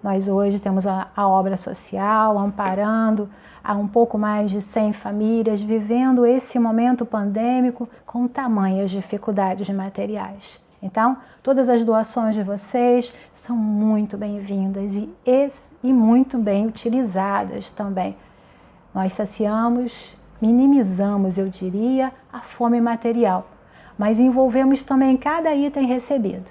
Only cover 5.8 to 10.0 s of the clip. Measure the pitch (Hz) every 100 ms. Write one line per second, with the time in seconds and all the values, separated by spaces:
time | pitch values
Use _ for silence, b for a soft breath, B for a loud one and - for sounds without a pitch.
5.8 | 208 233 262 254 240 254 - 254 233 226
6.8 | 240 254 233 220 202 202 233 254 247 247
7.8 | 233 B _ 240 240 247 262 214 196 190
8.8 | 196 190 185 208 202 202 190 190 196 196
9.8 | 190 196